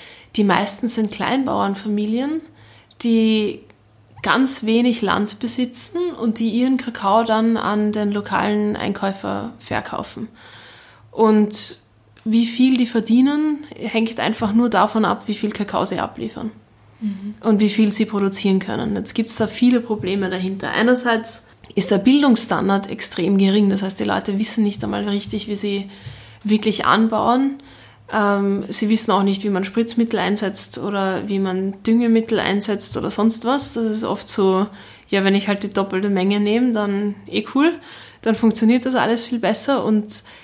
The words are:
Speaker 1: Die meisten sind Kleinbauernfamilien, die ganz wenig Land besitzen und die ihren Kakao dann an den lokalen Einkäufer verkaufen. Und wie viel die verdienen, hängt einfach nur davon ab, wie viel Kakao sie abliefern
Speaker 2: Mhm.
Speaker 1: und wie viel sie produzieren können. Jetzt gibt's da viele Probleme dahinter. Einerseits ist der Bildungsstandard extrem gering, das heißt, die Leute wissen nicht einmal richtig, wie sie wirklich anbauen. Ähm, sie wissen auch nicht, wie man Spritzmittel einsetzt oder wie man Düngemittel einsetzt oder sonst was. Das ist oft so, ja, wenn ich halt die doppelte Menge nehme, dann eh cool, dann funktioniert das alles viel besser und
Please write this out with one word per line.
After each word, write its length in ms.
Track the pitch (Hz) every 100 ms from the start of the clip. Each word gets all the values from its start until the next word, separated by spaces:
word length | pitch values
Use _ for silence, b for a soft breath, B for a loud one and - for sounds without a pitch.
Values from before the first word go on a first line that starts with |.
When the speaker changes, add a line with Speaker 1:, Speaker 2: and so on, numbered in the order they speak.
| B B B -
Speaker 1:
Die 80 |
meisten 440 | 202 180 208 - 233
sind 240 | 233 208
Kleinbauernfamilien, 1300 | - - 262 262 202 196 196 214 208 208 226 269 320 - b b b b _
die 580 | 233 226 220 220 208 - - _ _ _ _ -
ganz 420 | - 202 262 - 220
wenig 380 | 226 247 233
Land 340 | 196 175 208 -
besitzen 600 | 240 240 247 - - 339 359 294
und 200 | 233 214
die 100 | 226
ihren 280 | 214 254 262
Kakao 460 | - 226 196 214
dann 340 | 226 220 226 226
an 340 | - 208 214
den 200 | 214 208
lokalen 640 | 208 202 196 208 208 208 208
Einkäufer 760 | 208 196 196 196 - 98 233 -
verkaufen. 680 | - - - - 214 - 220 B B B B B B B -
Und 680 | - 220 214 208 - - - _ _ _ _
wie 220 | 226 220 233
viel 300 | 233 254 254
die 120 | 240
verdienen, 720 | 226 220 233 262 294 311 294 - -
hängt 420 | 226 226 226 233
einfach 320 | - 220 214
nur 160 | 220 240
davon 360 | 202 208 220 208
ab, 180 | 208 -
wie 80 | 208
viel 160 | 208
Kakao 340 | 202 175 190 185
sie 140 | 185
abliefern 520 | - - 226 - 220 - - _ _ _
Speaker 2:
Mhm. 340 | 214 190 202 208
Speaker 1:
und 180 | - 208
wie 100 | 214
viel 220 | 202 214
sie 140 | 208 214
produzieren 540 | 202 196 196 202 190
können. 360 | 190 - - 202
Jetzt 180 | -
gibt's 220 | - 226 -
da 120 | 214
viele 320 | - 247 247
Probleme 480 | 233 214 180 196 190
dahinter. 420 | 185 185 196 143
Einerseits 760 | - 226 247 247 226 226 - B B B -
ist 160 | 185
der 60 | 196
Bildungsstandard 880 | 196 285 285 226 - 175 190 196 196
extrem 480 | - - - 175 196
gering, 320 | 196 202 208
das 140 | 196
heißt, 160 | 190 190
die 60 | 208
Leute 340 | 196 190 196
wissen 240 | 220 -
nicht 200 | 208 202
einmal 240 | 214 202 208
richtig, 400 | 202 202 214 202
wie 80 | 202
sie 340 | 208 196 196 B B B B B
wirklich 420 | 208 214 220 - -
anbauen. 720 | 175 220 220 220 247 269 277 B B B B -
Ähm, 520 | 220 208 202 202 196 202
sie 180 | - 214
wissen 220 | 220 -
auch 120 | 196
nicht, 200 | 196 196
wie 60 | 208
man 160 | 196 190
Spritzmittel 540 | - 233 233 226 220
einsetzt 580 | 196 208 - 220 - -
oder 500 | 202 202 190 185 208
wie 120 | 196
man 340 | 190 185 190 196
Düngemittel 560 | - 226 240 226 226 220
einsetzt 560 | - 196 208 202 - -
oder 140 | -
sonst 340 | 208 220 220 226
was. 280 | 277 277
Das 120 | 233 220
ist 180 | 214
oft 260 | 226 202 -
so, 380 | - 190 185 208 B B B -
ja, 140 | 196
wenn 120 | 196 196
ich 120 | 196
halt 160 | 202
die 100 | 202
doppelte 360 | 196 190 190 202
Menge 300 | 196 185 208
nehme, 320 | 208 220 254
dann 440 | 220 208 202 208 202 -
eh 160 | 196 214 269
cool, 180 | 311 330 B B B B
dann 140 | - 220
funktioniert 500 | 226 208 220 247 254
das 100 | 254
alles 300 | 185 233 -
viel 140 | 240
besser 440 | 226 214 - 269
und 400 | - 214 208 - B B